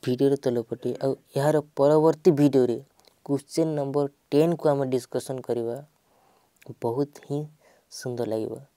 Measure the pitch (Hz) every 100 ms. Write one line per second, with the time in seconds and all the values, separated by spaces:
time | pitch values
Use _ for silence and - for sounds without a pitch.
0 | - 123 139 139 135 120 113 120 123 123
1 | 135 131 _ - 143 151 143 - 139 156
2 | 156 151 - 143 147 131 123 117 139 _
3 | _ _ - 143 - - 160 151 139 139
4 | 143 _ _ 143 165 160 156 139 135 127
5 | 120 127 - 131 123 120 117 123 147 _
6 | _ _ _ _ _ _ - - 120 120
7 | 143 - - 143 151 _ _ _ _ -
8 | 131 120 113 110 110 117 139